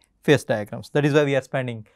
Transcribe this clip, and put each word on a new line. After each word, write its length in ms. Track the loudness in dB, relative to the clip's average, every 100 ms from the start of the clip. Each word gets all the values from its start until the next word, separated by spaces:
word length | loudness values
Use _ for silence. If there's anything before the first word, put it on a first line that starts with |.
| _ _
phase 220 | 2 2
diagrams. 460 | 2 -6 -6 -12 -4
That 140 | 0
is 80 | 2
why 120 | 2
we 120 | 2 0
are 60 |
spending 440 | -2 -6 -6 -10 -14